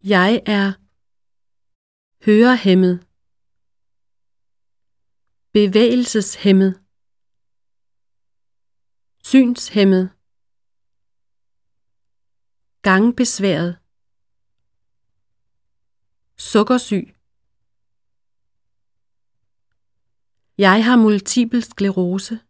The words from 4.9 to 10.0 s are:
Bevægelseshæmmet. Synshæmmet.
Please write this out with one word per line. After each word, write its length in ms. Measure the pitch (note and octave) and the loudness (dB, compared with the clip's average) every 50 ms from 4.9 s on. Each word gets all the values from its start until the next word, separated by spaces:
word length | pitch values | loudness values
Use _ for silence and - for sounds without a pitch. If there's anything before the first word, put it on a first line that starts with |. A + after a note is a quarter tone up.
| _ _ _ _ _ _ _ _ _ _ _ _ | _ _ _ _ _ _ _ _ _ _ _ _
Bevægelseshæmmet. 1200 | _ G#3 G#3 G3 F#3 G#3+ A#3 A#3 A#3+ B3 A#3+ - - G#3+ F#3+ - - - - G#3 F#3+ F#3+ F#3+ F#3+ F#3 _ _ _ _ _ _ _ _ _ _ _ _ _ _ _ _ _ _ _ _ _ _ _ _ _ _ _ _ _ _ _ _ _ _ _ _ _ _ _ _ _ _ _ _ _ _ _ _ _ - | _ 0 0 2 2 2 2 2 2 -2 -2 -2 -4 -4 -4 -4 -10 -4 0 2 2 4 2 0 -2 _ _ _ _ _ _ _ _ _ _ _ _ _ _ _ _ _ _ _ _ _ _ _ _ _ _ _ _ _ _ _ _ _ _ _ _ _ _ _ _ _ _ _ _ _ _ _ _ _ -8
Synshæmmet. 800 | - - C4+ C4 A#3+ B3 - - - - G#3+ G3 G3 F#3+ F#3 | 0 2 2 2 2 -2 -6 -10 -6 -2 0 2 2 2 0